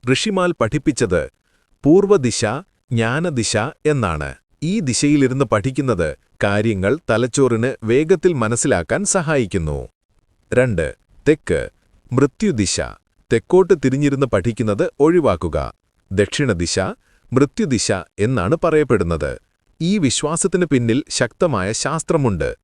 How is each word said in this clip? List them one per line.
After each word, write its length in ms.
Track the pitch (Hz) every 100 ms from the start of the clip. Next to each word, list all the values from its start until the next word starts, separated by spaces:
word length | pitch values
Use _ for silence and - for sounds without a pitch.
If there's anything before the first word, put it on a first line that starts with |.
| 120
ഋഷിമാൽ 380 | 131 220 190 180
പഠിപ്പിച്ചത് 760 | 170 113 147 156 131 110 87 65 _ _ _ _ _
പൂർവ്വദിശ, 600 | 135 175 196 202 127 - 107 123 185 _ _
ജ്ഞാനദിശ 640 | 117 113 135 180 131 - 110 113 - 151
എന്നാണ്. 500 | 147 104 78 69 67 _ _
ഈ 160 | 151 214
ദിശയിലിരുന്ന് 680 | 147 110 147 147 135 131 131
പഠിക്കുന്നത് 680 | 107 98 131 135 98 80 69 _ _
കാര്യങ്ങൾ 540 | 104 101 113 98 95 147 -
തലച്ചോറിന് 760 | 110 123 - 131 113 120 127 110
വേഗത്തിൽ 480 | 123 160 180 185
മനസ്സിലാക്കാൻ 720 | 151 110 117 151 98 82 135 202
സഹായിക്കുന്നു. 840 | 196 151 151 107 98 78 71 62 _ _ _ _ _ _
രണ്ട്, 420 | 117 127 92 76 - _ _ -
തെക്ക്, 420 | 156 - 78 55 _ _ _ _
മൃത്യുദിശ. 720 | 123 139 _ 214 127 95 - 67 50 _ _ _
തെക്കോട്ട് 400 | 117 - 180 185 180 131
തിരിഞ്ഞിരുന്ന് 400 | 131 147 135 135
പഠിക്കുന്നത് 680 | 104 101 110 110 104 170 _
ഒഴിവാക്കുക. 760 | 147 175 135 90 87 76 64 - _ _ _
ദക്ഷിണദിശ, 680 | 95 101 - 139 90 87 - 92 - _ _ _
മൃത്യുദിശ 580 | 123 143 - 202 120 - 98 82 -
എന്നാണ് 380 | 107 131 90 165
പറയപ്പെടുന്നത്. 760 | 170 156 143 107 87 82 71 60 _ _ _ _
ഈ 160 | 165 214
വിശ്വാസത്തിന് 680 | 143 - 147 165 190 185 175
പിന്നിൽ 380 | 135 117 120 -
ശക്തമായ 640 | - 123 _ 180 117 92
ശാസ്ത്രമുണ്ട്. 840 | 110 143 156 - 165 131 90 71 -